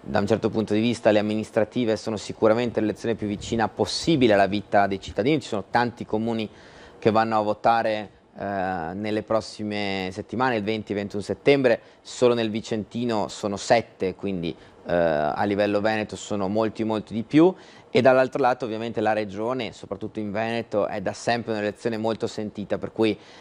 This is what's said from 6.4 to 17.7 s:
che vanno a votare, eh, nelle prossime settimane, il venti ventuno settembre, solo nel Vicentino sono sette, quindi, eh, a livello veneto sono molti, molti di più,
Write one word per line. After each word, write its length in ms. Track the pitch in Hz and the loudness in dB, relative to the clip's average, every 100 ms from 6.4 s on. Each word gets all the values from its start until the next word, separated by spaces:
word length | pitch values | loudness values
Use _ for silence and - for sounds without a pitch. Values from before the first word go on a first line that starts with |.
| 107 - - - - - | -6 -12 -20 -20 -20 0
che 120 | 113 | 2
vanno 260 | 107 113 110 | 4 2 2
a 40 | |
votare, 680 | 107 104 123 117 113 107 101 - _ - | 0 0 2 2 2 -2 -6 -16 _ -10
eh, 60 | |
nelle 800 | 98 98 92 92 80 92 107 107 | -6 -4 -2 -4 -6 -6 -2 -4
prossime 880 | 95 110 - - 107 104 101 98 92 | 0 -2 -2 -8 -6 -4 -2 -2 -4
settimane, 460 | 95 101 104 131 113 | -6 -6 -2 0 0
il 60 | |
venti 300 | 101 110 104 | -2 -4 -4
ventuno 280 | 101 101 104 | -4 -4 -6
settembre, 580 | 98 95 - 139 131 110 - _ | -6 0 4 4 4 2 -2 _
solo 320 | - - 123 | -18 2 4
nel 160 | 120 113 | 4 0
Vicentino 800 | 110 - 113 101 117 120 110 80 | -4 -4 -6 -6 -6 -2 -2 -2
sono 260 | - 104 98 | -6 -6 -6
sette, 580 | - 120 110 _ 95 87 | 2 2 2 _ -6 -4
quindi, 380 | 101 95 82 - - - - | -6 -4 -4 -6 -16 -20 -2
eh, 80 | |
a 500 | 87 85 76 76 - 104 | 2 2 2 -2 -2 -2
livello 340 | 101 104 104 | 0 0 2
veneto 380 | 107 110 107 92 | 0 -2 -4 -8
sono 320 | - 104 95 | -8 -4 -2
molti, 340 | 107 110 107 | 0 0 -2
molti 300 | 110 110 - | -2 -2 -4
di 100 | 104 | -8
più, 320 | 110 147 175 185 - | 0 4 4 2 -18